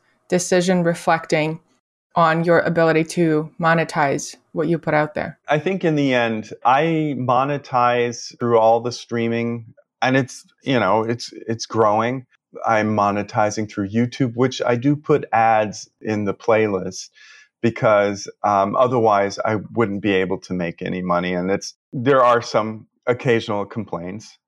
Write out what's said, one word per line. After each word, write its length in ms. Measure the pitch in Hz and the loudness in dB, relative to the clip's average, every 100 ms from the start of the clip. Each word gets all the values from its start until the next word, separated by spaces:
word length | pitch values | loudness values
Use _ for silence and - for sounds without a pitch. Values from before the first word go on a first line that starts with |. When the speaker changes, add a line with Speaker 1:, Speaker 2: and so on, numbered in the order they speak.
| _ _ - | _ _ -4
Speaker 1:
decision 560 | 180 - 180 175 180 | -4 2 0 2 2
reflecting 800 | 170 170 - 160 - 160 156 165 _ _ _ _ _ - | 2 0 0 -2 0 0 0 -4 _ _ _ _ _ 0
on 280 | 165 160 | 2 2
your 160 | 170 165 | 4 2
ability 440 | - 170 165 160 | 2 2 4 2
to 460 | 160 180 165 151 156 - | 0 0 2 2 -2 -2
monetize 760 | 165 165 160 165 143 147 - - _ | 0 2 0 0 0 0 -6 -16 _
what 160 | - 156 | -4 -2
you 100 | 160 | -2
put 160 | 165 | 0
out 200 | 151 151 | 0 0
there? 260 | - - - - | -4 -8 -10 -2
Speaker 2:
I 120 | 151 | 0
think 260 | 180 190 175 | 0 -2 0
in 100 | 151 | 2
the 180 | 139 | 2
end, 380 | 127 117 110 - - 120 | 2 2 -2 -8 -2 2
I 500 | 135 165 160 151 131 | 2 2 0 -2 -2
monetize 1200 | 127 123 139 143 - 127 120 123 120 120 - - | 0 0 0 -4 -2 0 2 2 0 -4 -14 -6
through 180 | 120 117 | 2 6
all 240 | 113 117 | 6 4
the 100 | 123 | 0
streaming, 840 | 123 - 120 117 117 117 117 110 - _ - | -8 -8 -4 -2 -2 -4 -6 -12 -20 _ -4
and 140 | 127 131 | 0 0
it's, 300 | 127 - _ _ | -2 -8 _ _
you 160 | 131 127 | -2 2
know, 240 | 95 110 | 2 2
it's, 300 | 113 120 - - - | 0 -4 -8 -14 -8
it's 180 | 113 - | -8 -4
growing. 600 | 113 107 107 117 131 127 _ _ - 113 | 2 4 4 0 -4 -10 _ _ -8 0
I'm 300 | 110 107 107 | 0 2 2
monetizing 720 | 101 101 101 120 107 107 104 | 0 0 -4 -2 -2 -2 -8
through 200 | - 98 | -6 -4
YouTube, 440 | 113 123 - 127 120 | -2 -2 -2 -4 0
which 260 | 127 - | -2 -2
I 140 | - 123 | -2 0
do 200 | 135 147 | 0 -2
put 300 | - 147 - | 0 -2 0
ads 560 | 113 113 110 107 - - _ | 0 2 2 0 -6 -18 _
in 260 | - 104 101 | -6 -4 -4
the 80 | |
playlist 760 | 95 - 110 107 95 92 - - _ - - _ - | -4 0 2 2 -2 -6 -12 -18 _ -20 -20 _ -4
because, 680 | 117 - 120 104 101 98 - - | -4 0 2 4 2 -2 -12 -6
um, 320 | 104 98 101 98 | 0 2 0 2
otherwise 640 | 123 127 110 101 101 - | 2 2 2 2 0 -2
I 120 | 110 107 - | -4 -4 -4
wouldn't 280 | 117 107 101 | -2 -2 -2
be 120 | 101 | 0
able 260 | 95 92 92 | 0 0 -6
to 120 | - | -6
make 280 | 92 85 - | -6 -6 -6
any 200 | 90 92 | -8 -6
money. 320 | 90 87 90 | -2 -2 0
And 180 | 90 92 | -4 -2
it's, 220 | 98 - _ _ | -4 -6 _ _
there 320 | - 120 135 | -4 2 4
are 180 | 123 117 | 6 4
some 460 | - 117 110 110 - _ 127 | 2 -2 -2 -8 -16 _ -4
occasional 580 | 120 127 113 110 104 101 | -2 2 0 0 -4 -4
complaints, 720 | 117 98 85 90 107 - _ | -8 -8 -10 -10 -12 -16 _